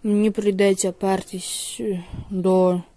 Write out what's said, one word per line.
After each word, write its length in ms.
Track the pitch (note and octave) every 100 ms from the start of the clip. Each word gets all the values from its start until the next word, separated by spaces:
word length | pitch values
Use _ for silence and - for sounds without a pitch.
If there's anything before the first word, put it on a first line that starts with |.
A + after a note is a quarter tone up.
Мені 280 | G#3+ G#3 G#3+
прийдеться 600 | G3+ G3+ F#3+ G3+ F#3+ F#3+
пертись 880 | F3 F#3+ F#3+ - F#3 - - - - A3+ F3+ E3+ - -
до 520 | F#3+ F#3 F#3 F#3 F3+ -